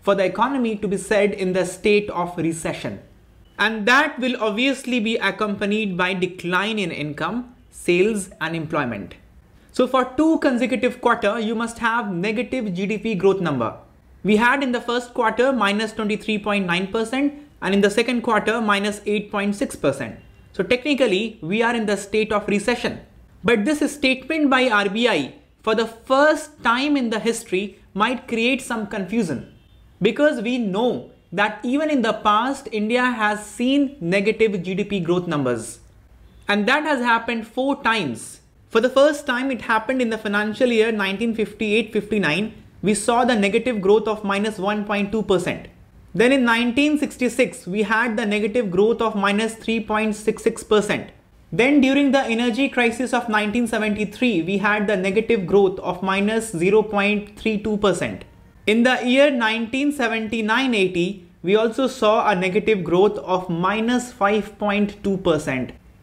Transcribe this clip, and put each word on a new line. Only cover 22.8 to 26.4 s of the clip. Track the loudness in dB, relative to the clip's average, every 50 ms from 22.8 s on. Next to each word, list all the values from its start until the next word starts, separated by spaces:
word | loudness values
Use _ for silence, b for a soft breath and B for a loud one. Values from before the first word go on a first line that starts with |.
| -2 -6 -6 -8 -14 _ -20 -20 -20 -20 -20 -4 0
But | 2 2 2 2
this | 0 0 0 0 -2
statement | -2 0 0 0 0 0 -4 -4 -2 2 2 4
by | 4 4 4 4
R | 2 2 0 0
B | 0 0 2 2
I | 2 0 -2 -4 -10 -20 _ _ _ _
for | -2 -2 0
the | 0 0
first | -4 -6 -16 -2 0 4 4 6 4 4 2